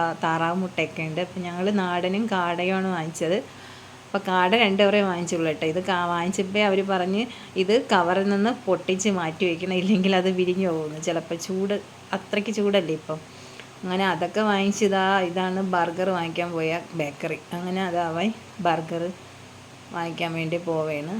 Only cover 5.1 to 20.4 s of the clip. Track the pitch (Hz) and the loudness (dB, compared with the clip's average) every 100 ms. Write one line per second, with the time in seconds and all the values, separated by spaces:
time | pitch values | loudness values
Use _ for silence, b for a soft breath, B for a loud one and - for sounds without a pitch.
5.1 | 175 170 175 165 147 160 165 185 180 175 | 0 -2 0 0 0 0 0 0 0 0
6.1 | 170 175 190 190 208 208 190 190 190 180 | 0 0 -2 0 2 4 2 2 0 2
7.1 | 196 247 B B - 185 226 - 202 170 | 0 -2 B B 0 4 4 4 4 4
8.1 | 185 196 202 214 233 - 175 175 190 214 | 2 2 4 2 0 0 0 2 0 2
9.1 | 185 160 160 180 165 185 185 185 208 190 | 0 -2 0 0 0 0 0 4 4 4
10.1 | 185 185 185 180 180 185 160 156 156 160 | 4 4 2 2 2 2 0 -2 -4 -2
11.1 | 165 160 170 - 185 196 208 - - - | -2 -4 -6 -4 -2 -2 -2 -6 -16 -8
12.1 | 190 - 208 208 214 202 202 160 156 - | -8 -4 -4 -2 0 2 2 2 -4 -6
13.1 | 156 - B B B B - 185 185 190 | -8 -10 B B B B -12 -4 0 0
14.1 | 165 175 202 214 196 196 202 202 190 190 | 0 0 0 2 2 2 2 2 4 4
15.1 | 196 180 175 185 185 190 185 170 175 185 | 2 2 0 0 0 0 2 2 0 0
16.1 | 185 170 165 175 165 160 165 165 165 147 | 0 -2 -2 -2 -2 -2 -2 -4 -6 -6
17.1 | 139 165 156 - 175 180 185 190 170 170 | -4 -6 -6 -8 -8 -4 -2 0 0 0
18.1 | 165 196 226 - - 175 165 165 170 175 | 0 -2 -2 -10 -2 0 0 -2 -4 -4
19.1 | 185 - - - - - - - 175 170 | -8 -16 -20 -20 -20 -20 -20 -12 -8 -6
20.1 | 160 170 165 | -4 -4 -2